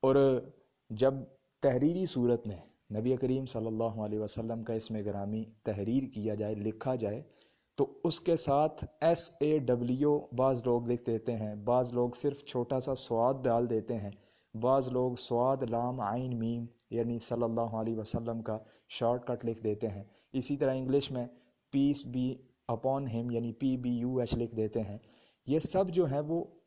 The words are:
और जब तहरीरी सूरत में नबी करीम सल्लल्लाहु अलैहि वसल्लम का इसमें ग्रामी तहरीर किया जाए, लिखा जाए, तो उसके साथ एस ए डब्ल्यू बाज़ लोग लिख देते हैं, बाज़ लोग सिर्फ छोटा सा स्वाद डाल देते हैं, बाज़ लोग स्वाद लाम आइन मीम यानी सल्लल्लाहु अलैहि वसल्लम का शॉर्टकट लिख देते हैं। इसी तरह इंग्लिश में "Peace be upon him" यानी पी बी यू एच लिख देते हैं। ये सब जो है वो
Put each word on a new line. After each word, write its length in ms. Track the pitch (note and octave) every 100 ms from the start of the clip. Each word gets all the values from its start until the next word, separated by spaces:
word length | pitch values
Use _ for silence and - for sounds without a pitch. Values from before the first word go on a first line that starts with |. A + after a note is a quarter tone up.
और 140 | C3 C#3 C3+ B2+ - - _ _ _
जब 320 | G#2+ C3 C3+ C3+ _ _ _
तहरीरी 440 | C#3+ B2+ D3 F3 F#3
सूरत 360 | C3 A#2+ A#2 G#2+
में 160 | F2+ - _ _
नबी 260 | G#2+ A#2+ B2+
करीम 280 | B2+ C3 C3
सल्लल्लाहु 580 | A#2 A2 A2 A2+ A2
अलैहि 180 | G#2+ G#2+
वसल्लम 420 | G#2 - A2+ A2+
का 100 | A2+
इसमें 320 | A2+ - G#2+ G#2
ग्रामी 420 | G2+ G2 A2 A2 - -
तहरीर 400 | G2+ G2+ B2+ C3+
किया 300 | A2 A2 G#2
जाए, 200 | G#2 A2
लिखा 400 | G#2 A2 C3+ B2+
जाए, 300 | G#2+ A2 D3 _ _ _ _ -
तो 240 | C#3 - E3
उसके 300 | D#3+ - D#3+
साथ 460 | - C#3+ D#3 D#3 - _
एस 340 | D#3+ E3+ - -
ए 180 | D3+ D#3
डब्ल्यू 720 | B2+ B2 A#2+ C3 D3 D3 -
बाज़ 300 | A#2+ C3 B2+ A#2+
लोग 220 | A#2+ A#2+
लिख 160 | A#2+ B2+
देते 260 | A2+ A#2
हैं, 340 | A2+ G#2+ G#2 G#2
बाज़ 280 | B2 B2
लोग 200 | A#2+ B2 A#2+
सिर्फ 280 | D3 C#3+ -
छोटा 320 | B2+ A#2+ C3
सा 140 | B2+
स्वाद 420 | C3 - A2+ A#2+ C3+
डाल 320 | B2+ A#2 A#2+
देते 260 | A2 A2
हैं, 180 | A#2 G2+ - _ _ _ A2
बाज़ 340 | B2 C3+ C3
लोग 280 | B2+ B2+ B2
स्वाद 460 | - A#2+ B2+ C3+ B2
लाम 320 | A#2 B2 B2+
आइन 320 | G#2 A#2 B2+ A#2+
मीम 300 | A2+ A#2+ A#2 _ _
यानी 280 | A2+ A#2 A#2
सल्लल्लाहु 580 | - A#2+ A#2 A#2 A#2 A2
अलैहि 180 | A2+ A2
वसल्लम 440 | A2 - A#2 A#2
का 180 | A2+ A2 - _ _
शॉर्टकट 560 | - A#2 B2 B2 B2 A#2+
लिख 160 | A2+
देते 260 | A2 G#2 A2+
हैं। 220 | G2+ G2 _ _
इसी 240 | C3 B2+ C#3
तरह 160 | C#3
इंग्लिश 380 | C3 C3 C#3 C#3
में 180 | B2+ B2 - _ _ _
"Peace 300 | C#3 C#3 C#3+ B2
be 200 | B2+ B2+ B2+ - _ -
upon 360 | A#2 C3 C3+ C3+
him" 240 | A2+ A#2+
यानी 200 | A#2 A#2
पी 260 | A2+ C#3 B2+
बी 200 | B2 A#2+
यू 220 | A#2+ C3
एच 140 | A#2
लिख 200 | A2+ A#2
देते 260 | A2 G#2+ A2+
हैं। 200 | G2+ G#2 - - _ _ -
ये 120 | D3+
सब 300 | - F#3 F#3+
जो 160 | E3+ D#3+
है 160 | C#3
वो 200 | D3+ E3 - -